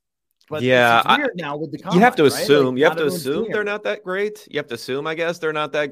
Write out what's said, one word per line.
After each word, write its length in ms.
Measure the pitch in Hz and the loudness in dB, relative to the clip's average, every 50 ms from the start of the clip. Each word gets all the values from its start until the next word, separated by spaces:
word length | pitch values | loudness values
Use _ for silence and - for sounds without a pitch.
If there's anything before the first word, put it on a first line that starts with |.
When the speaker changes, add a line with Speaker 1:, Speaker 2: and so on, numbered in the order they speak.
| _ _ _ _ _ _ _ _ _ - | _ _ _ _ _ _ _ _ _ -12
Speaker 1:
But 80 | 151 | -8
it's, 80 | 151 123 | -4 0
Speaker 2:
Yeah, 340 | 127 127 123 120 120 117 117 | 2 4 4 6 6 6 4
Speaker 1:
it's 80 | - | 4
Speaker 2:
I, 100 | - 131 - | 4 2 2
Speaker 1:
weird 180 | 294 247 185 | 2 -2 -4
now 200 | 180 160 143 147 | -6 -8 -8 -8
with 140 | 151 160 147 | -8 -10 -10
the 80 | - - - 180 175 | -10 -12 -8 0 2
Speaker 2:
you 80 | 180 | 4
have 160 | 226 247 240 | 4 4 4
to 80 | - 151 | 4 4
Speaker 1:
combine, 80 | 135 117 | 4 4
right? 100 | 139 160 | 2 2
Speaker 2:
assume, 240 | 143 143 147 135 | 4 4 4 4
Speaker 1:
Like, 120 | 127 127 123 | 2 2 2
Speaker 2:
you 60 | 147 | 2
have 60 | 170 | 2
Speaker 1:
not 60 | 160 | 2
Speaker 2:
to 60 | 165 160 | 2 -2
Speaker 1:
everyone's 180 | 139 - - | -2 -2 -4
Speaker 2:
assume 140 | - 127 147 | -6 -6 -4
Speaker 1:
doing 180 | 196 226 214 - | -4 -4 -4 -4
Speaker 2:
they're 100 | 208 208 | -4 -4
Speaker 1:
it. 40 | |
Speaker 2:
not 180 | 208 208 214 208 | -4 -6 -6 -6
that 180 | 208 208 208 - | -6 -6 -6 -6
great. 460 | 185 185 196 208 214 208 - - - | -8 -6 -4 -4 -6 -6 -10 -20 -10
You 80 | - 143 | -8 -8
have 80 | 147 | -8
to 80 | - 120 | -6 -10
assume, 320 | 117 - - 127 139 151 | -12 -8 -6 -6 -6 -4
I 80 | 160 160 | -6 -4
guess, 240 | 160 165 165 175 175 | -4 -4 -4 -4 -4
they're 140 | 165 156 151 | -4 -4 -4
not 180 | 151 151 143 143 | -4 -6 -4 -4
that 140 | 151 151 139 | -4 -4 -4